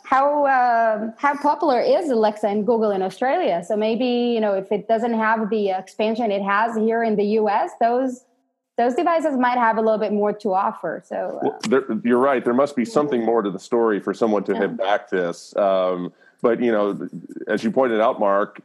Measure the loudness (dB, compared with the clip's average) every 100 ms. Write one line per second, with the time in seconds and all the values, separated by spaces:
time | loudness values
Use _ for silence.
0 | -2 2 2 2 2 2 2 2 0 -2
1 | -6 -2 -2 0 0 2 2 2 2 2
2 | 2 2 2 0 -2 0 0 2 0 0
3 | -4 -2 0 0 0 -2 -2 -2 0 0
4 | 0 0 0 0 0 -2 -2 -4 0 0
5 | 0 0 0 0 0 -2 -2 -4 -6 -4
6 | -2 -2 -2 -2 0 0 0 0 0 0
7 | 0 0 0 0 0 0 -2 0 0 0
8 | -2 -6 _ _ _ _ _ -2 0 0
9 | 0 0 0 0 0 2 2 2 2 0
10 | 0 0 0 -2 -2 0 -2 -4 -8 -8
11 | -8 -8 -6 -4 -4 -4 0 0 0 -2
12 | 2 2 4 2 2 2 0 -2 -2 0
13 | 0 0 2 0 0 -6 -2 0 2 0
14 | -2 -2 0 0 0 -2 -2 -2 0 -2
15 | -2 -2 -2 -6 -6 0 2 2 0 -2
16 | -8 -12 _ _ 0 2 0 0 0 -4
17 | -10 -12 -16 -12 -6 -4 0 0 2 2
18 | 2 2 2 2 0 -8